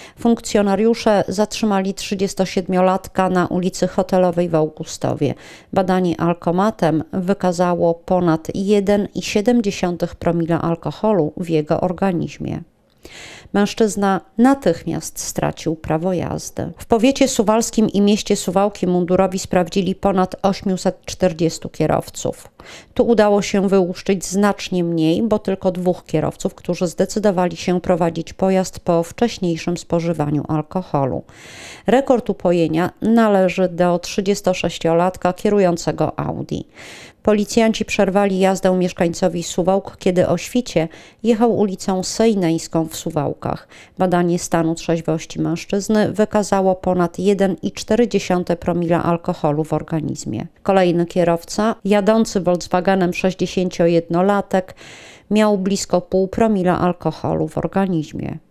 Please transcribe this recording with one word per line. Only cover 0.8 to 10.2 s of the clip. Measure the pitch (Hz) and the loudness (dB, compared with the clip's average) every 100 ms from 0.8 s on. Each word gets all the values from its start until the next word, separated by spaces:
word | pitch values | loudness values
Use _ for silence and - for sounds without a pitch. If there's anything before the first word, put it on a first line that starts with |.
| 220 233 226 202 - | 2 2 2 2 2
zatrzymali | 185 214 - 220 196 190 | 0 -2 0 0 0 -2
trzydziestosiedmiolatka | 196 - 196 196 - 185 - 180 185 185 190 - - 185 | -6 -6 -4 -4 -2 -2 -2 0 2 4 2 -2 -2 0
na | 180 175 | 2 0
ulicy | 180 185 - 180 | 0 -2 -2 -2
Hotelowej | - 185 185 180 170 175 | 0 0 2 2 2 0
w | 165 | 0
Augustowie. | 156 - 160 - 131 123 143 - - - - | 0 -4 -14 -6 -4 -2 -2 -4 -12 -20 -4
Badanie | - 185 185 180 - | -2 2 2 2 0
alkomatem | 170 170 - 175 208 220 165 156 - | 0 0 -2 0 0 0 0 0 -2
wykazało | 190 175 196 180 170 180 175 170 | -4 -2 0 0 0 0 2 0
ponad | 165 - 180 175 160 - - | 0 0 2 2 0 -2 -4
jeden | 196 208 196 208 190 - | 2 2 4 2 0 -6
i | |
siedem | - 214 208 240 | -2 0 2 2
dziesiątych | 202 - 180 175 175 | 0 -2 -4 -2 -6
promila | - | -2